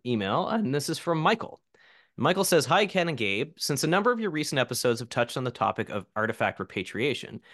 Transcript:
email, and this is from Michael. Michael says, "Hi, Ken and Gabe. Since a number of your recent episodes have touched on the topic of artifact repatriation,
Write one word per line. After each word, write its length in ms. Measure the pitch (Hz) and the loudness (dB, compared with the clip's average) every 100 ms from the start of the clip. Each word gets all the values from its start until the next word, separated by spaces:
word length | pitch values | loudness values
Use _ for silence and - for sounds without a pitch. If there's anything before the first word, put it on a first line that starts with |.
| 123 | -2
email, 420 | 117 180 185 190 | 0 2 0 0
and 260 | 226 202 | 0 0
this 140 | 143 139 | -2 -2
is 100 | 156 | -4
from 200 | - 165 | -2 2
Michael. 400 | 170 233 - - _ _ - _ _ - | 2 0 -4 -14 _ _ -20 _ _ -2
Michael 280 | 135 185 | 2 2
says, 220 | 190 170 127 | 4 4 6
"Hi, 180 | 180 202 | 4 4
Ken 220 | 190 170 | 0 -2
and 80 | 135 | 0
Gabe. 360 | 104 98 151 - | -2 0 -4 -4
Since 260 | - 143 | -4 0
a 40 | 156 | 2
number 220 | 180 220 | 2 2
of 60 | 240 | 0
your 100 | 214 | -2
recent 280 | 156 151 143 | -2 -2 0
episodes 420 | 123 120 123 117 | 0 0 0 0
have 80 | 120 | -2
touched 280 | - 120 139 | -2 0 0
on 80 | |
the 60 | 127 | -6
topic 360 | - 104 104 107 | 0 -2 0 -4
of 160 | 104 92 - | -6 -6 -4
artifact 420 | 110 107 104 - | -2 0 -2 -2
repatriation, 840 | 95 104 92 98 139 123 - 110 - | -6 -6 -6 -2 -2 -2 -8 -14 -16